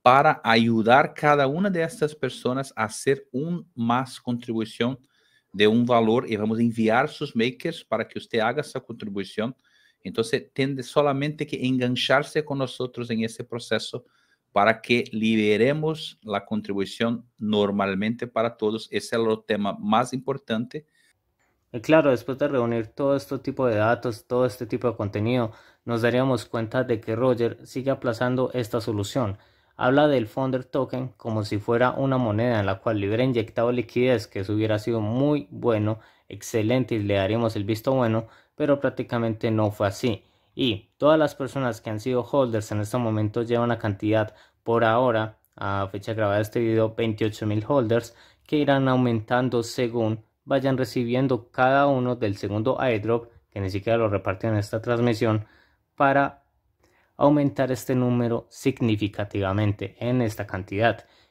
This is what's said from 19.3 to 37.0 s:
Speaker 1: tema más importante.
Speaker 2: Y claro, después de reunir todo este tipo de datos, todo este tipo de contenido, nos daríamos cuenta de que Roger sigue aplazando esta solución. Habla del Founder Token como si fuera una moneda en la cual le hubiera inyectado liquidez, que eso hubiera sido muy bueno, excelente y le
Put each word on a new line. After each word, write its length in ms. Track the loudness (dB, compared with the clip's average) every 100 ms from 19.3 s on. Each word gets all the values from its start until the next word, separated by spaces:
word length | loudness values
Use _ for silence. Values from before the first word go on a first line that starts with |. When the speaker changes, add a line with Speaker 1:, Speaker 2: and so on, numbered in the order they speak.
| -2 -2
Speaker 1:
tema 300 | -2 -2 -4
más 360 | 2 2 2
importante. 720 | -4 -4 -6 -4 -6 -4 -10 _ _ _ _ _ _ _ _ _
Speaker 2:
Y 80 | -8
claro, 300 | 4 6 6
después 260 | 2 -2 -2
de 100 | 0
reunir 400 | 0 0 -2 -4
todo 300 | -2 0 0
este 220 | -2 -8
tipo 280 | -6 -2 0
de 80 | 2
datos, 500 | 2 2 -2 -8 _
todo 200 | 0 0
este 200 | -2 -6
tipo 240 | -2 -2
de 60 | -2
contenido, 560 | -4 -2 0 0 -2 -6 -20 _
nos 180 | -6 0
daríamos 440 | 2 2 2 0 -2
cuenta 400 | -6 -2 -4 -2
de 160 | -2
que 160 | -2 0
Roger 500 | 2 2 0 -4 -10
sigue 240 | -6 -4
aplazando 600 | -2 -2 0 0 0 0
esta 260 | -2 -4 -4
solución. 580 | -2 -4 -2 -2 -2 -6 _ _ _ -2
Habla 320 | 2 4 4
del 200 | 2 0
Founder 360 | -4 -2 -4
Token 460 | -4 -4 -4 -6 -8
como 340 | -10 -4 -4
si 140 | -2 -4
fuera 340 | 0 2 2
una 260 | 2 0 0
moneda 440 | 0 0 0 0
en 40 | 0
la 140 | -2
cual 200 | -2 -2
le 80 | 0
hubiera 160 | 0
inyectado 480 | 2 0 -2 0 0
liquidez, 560 | 0 -2 0 2 2 -2
que 120 | -8
eso 140 | -2
hubiera 260 | -2 0 0
sido 220 | 0 -2
muy 460 | -2 0 0 0 -4
bueno, 480 | -4 0 2 0 -4 -10 _ _
excelente 680 | -16 -6 -2 0 0 0
y 40 |
le 160 | -2